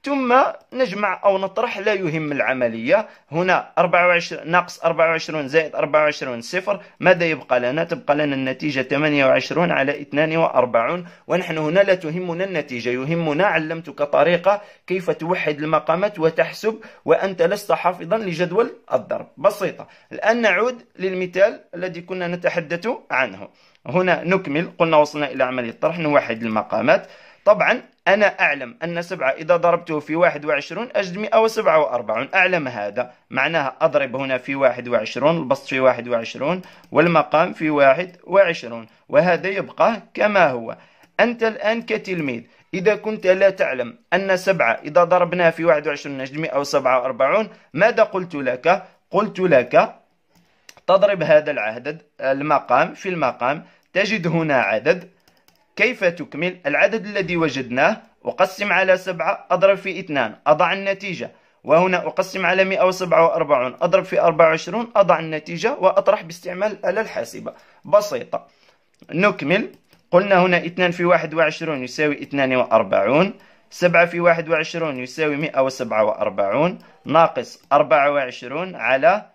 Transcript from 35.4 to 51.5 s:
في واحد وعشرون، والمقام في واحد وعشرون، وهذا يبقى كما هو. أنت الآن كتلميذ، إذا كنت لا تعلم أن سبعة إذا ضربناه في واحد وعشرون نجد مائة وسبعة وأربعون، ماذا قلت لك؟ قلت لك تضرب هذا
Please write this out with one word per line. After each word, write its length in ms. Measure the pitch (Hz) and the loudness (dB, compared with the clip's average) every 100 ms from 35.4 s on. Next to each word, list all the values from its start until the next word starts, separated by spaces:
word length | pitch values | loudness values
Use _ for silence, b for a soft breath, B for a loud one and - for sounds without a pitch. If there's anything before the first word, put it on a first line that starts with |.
| 131 131 - | -2 -6 -4
في 120 | 135 | 2
واحد 280 | 131 120 117 | 2 2 -4
وعشرون، 540 | 117 113 120 139 180 B B B | -4 -4 -6 -4 -4 B B B
والمقام 600 | 131 170 160 147 151 180 | 2 4 2 2 0 0
في 180 | 220 160 | -2 -2
واحد 460 | 147 139 143 180 - | 4 4 4 -2 -12
وعشرون، 600 | - 190 185 165 120 117 113 b b | 0 2 2 0 -8 -14 -16 b b
وهذا 400 | 131 175 165 185 | 2 4 0 -2
يبقى 540 | 196 139 - 180 220 - | -6 -8 0 0 0 -10
كما 360 | - 208 202 156 | -2 0 4 2
هو. 260 | 123 113 113 b b b - | 0 -8 -14 b b b 0
أنت 220 | 226 233 | 0 0
الآن 400 | 226 214 208 233 | -4 -2 -2 -2
كتلميذ، 600 | 233 214 196 180 143 113 117 b b | -4 -6 -4 -4 -4 -6 -12 b b
إذا 200 | 185 185 | 0 0
كنت 320 | 208 214 214 190 | 0 -4 -2 2
لا 240 | 190 196 | 4 4
تعلم 480 | - 170 131 117 - _ | 2 -4 -2 -6 -10 _
أن 240 | 180 196 180 | -2 0 0
سبعة 360 | 190 180 117 110 | 0 2 2 0
إذا 200 | 147 175 | 2 2
ضربناه 460 | 170 180 175 180 170 | 4 4 2 2 2
في 140 | 165 | 2
واحد 220 | 165 151 151 | 2 2 0
وعشرون 320 | 143 147 139 | -6 -8 -10
نجد 200 | 131 147 | -8 -6
مائة 200 | 160 135 | -4 -2
وسبعة 400 | 143 147 127 127 | 0 0 4 2
وأربعون، 500 | 127 120 135 190 220 B B | 0 0 2 2 -2 B B
ماذا 300 | 143 214 226 | 2 2 4
قلت 320 | 208 196 175 | 0 0 -6
لك؟ 480 | 147 127 127 156 190 B B _ | -6 -4 0 0 0 B B _
قلت 300 | 185 214 - | -2 -2 -2
لك 540 | 185 135 117 151 220 - _ _ _ b b b b b - | 4 4 6 2 2 -4 _ _ _ b b b b b 2
تضرب 360 | 190 196 190 | 4 4 0
هذا 280 | 156 151 147 | 6 6 6